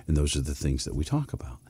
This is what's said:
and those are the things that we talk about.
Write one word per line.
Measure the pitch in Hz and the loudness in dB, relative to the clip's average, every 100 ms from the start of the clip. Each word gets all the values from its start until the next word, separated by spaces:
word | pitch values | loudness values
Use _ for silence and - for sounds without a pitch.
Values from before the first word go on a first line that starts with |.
| - | 2
and | 76 | 4
those | 73 71 | 4 2
are | |
the | 67 | -2
things | 71 73 65 | -2 0 0
that | - | -2
we | 69 | -2
talk | 80 147 139 | 0 0 0
about. | - - 60 | -6 -8 -12